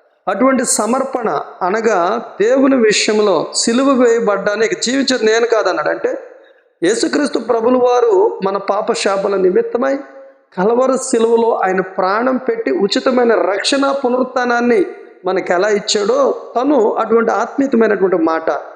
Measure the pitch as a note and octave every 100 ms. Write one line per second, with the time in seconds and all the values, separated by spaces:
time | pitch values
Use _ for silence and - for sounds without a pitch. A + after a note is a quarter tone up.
0 | _ _ - G3 C4 C4 B3 - G#3+ C4
1 | C4 B3+ A#3 A#3+ - - F3+ G#3+ A3 G3
2 | F3 A3+ - - G#3 C4+ C4+ C4+ A3 G#3
3 | - G#3+ G#3 E3 - - - A#3 C#4 C4
4 | B3 A3+ G3+ G3 F#3+ G#3 A3 - A3 C4+
5 | B3+ B3+ A3 A3+ A#3+ A3+ G3 E3+ D#3 E3+
6 | - - - - - _ _ _ E3+ -
7 | D#4+ C#4+ D4 D#4+ A3 A#3 A3+ B3+ B3 B3
8 | A#3 F#3+ A3 - F#3+ G3 G3 G3+ A3 A3
9 | G#3+ G3 G3+ G3 F#3 G3+ A#3 A#3 C4+ C#4+
10 | - - - _ _ - G3 A#3+ C4 B3+
11 | - A#3 A3+ A#3 A3+ - F#3+ F#3 F#3 -
12 | F#3 G#3 B3+ B3+ - A3+ C4 C4+ G3 C4+
13 | C4+ B3 A#3 G#3 - G3 - C#4 C#4 C4+
14 | B3 B3 B3 B3+ B3 A#3+ A#3+ A3+ E3+ -
15 | - - F3+ F#3 - F3 G3+ G3+ - G#3+
16 | G3+ C4 B3+ - - A3+ C4+ D4 A3 -
17 | G#3+ A3+ A3 G3+ A#3 - C4+ A3+ A3 G3+
18 | F#3 F3+ E3 D#3+ D#3+ C#3 -